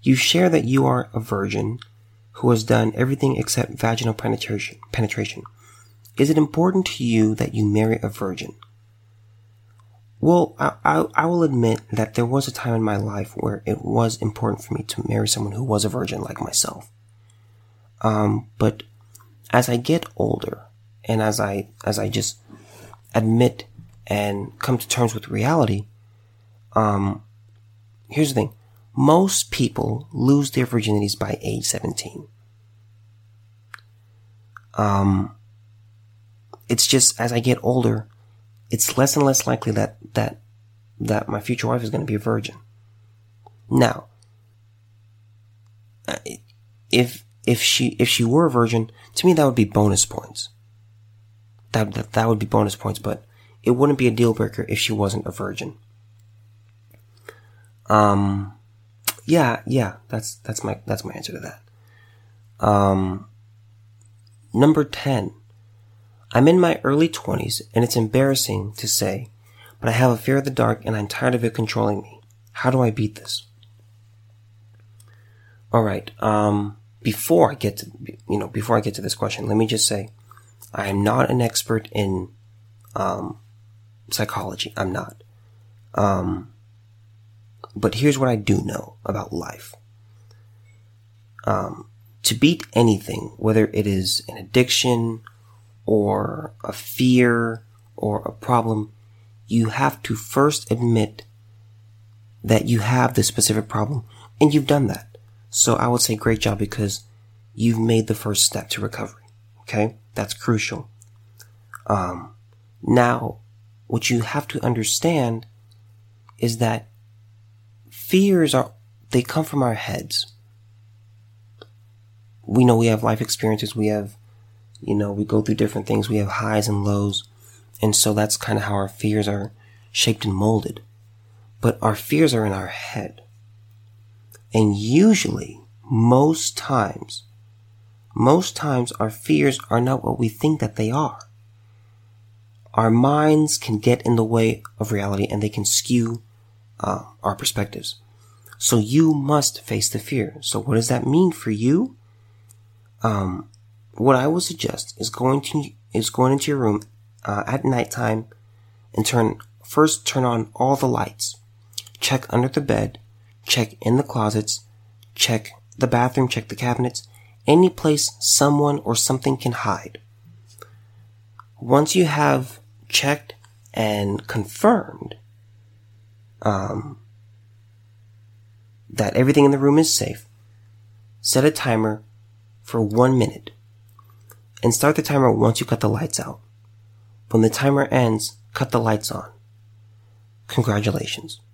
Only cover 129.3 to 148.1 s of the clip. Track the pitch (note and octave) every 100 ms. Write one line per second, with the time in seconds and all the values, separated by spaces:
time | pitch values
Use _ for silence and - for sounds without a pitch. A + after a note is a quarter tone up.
129.3 | G2+ G2+ - - - _ - - A2 G#2+
130.3 | F#2+ G#2 A2 - - - _ - _ _
131.3 | _ - - A#2 - A2+ G#2 - D3 D#3+
132.3 | B2 G#2+ G2 F#2+ - - A2+ F#2+ - -
133.3 | - - - - - - - - - _
134.3 | - _ A2 G#2+ G2+ G#2+ C#3 G#3 G#3+ -
135.3 | - - - - - - A2+ A#2 B2+ D3
136.3 | D#3+ - - - C3 G2+ - - - -
137.3 | - - _ _ - - _ _ - A#2+
138.3 | D#3+ F#3 - D3+ C3 A#2+ - G#2+ A2 -
139.3 | D#3 C#3+ B2+ - A#2 B2 C3 - A#2 A#2
140.3 | - D3 D#3 A2+ - A2 C3 D3 - -
141.3 | _ _ _ _ _ _ _ _ _ -
142.3 | _ _ _ - A2 A2+ A#2 C3 D3 D3+
143.3 | D3+ D3+ - - G#2+ B2 B2 - A#2+ A2
144.3 | A#2 A2+ G#2+ - - G#2 G#2+ G2 G2 G2+
145.3 | G2+ G#2 G#2 G2+ - - B2 A2+ A2+ _
146.3 | _ _ _ _ _ G2+ F#2+ - - -
147.3 | - - - G2+ - - - _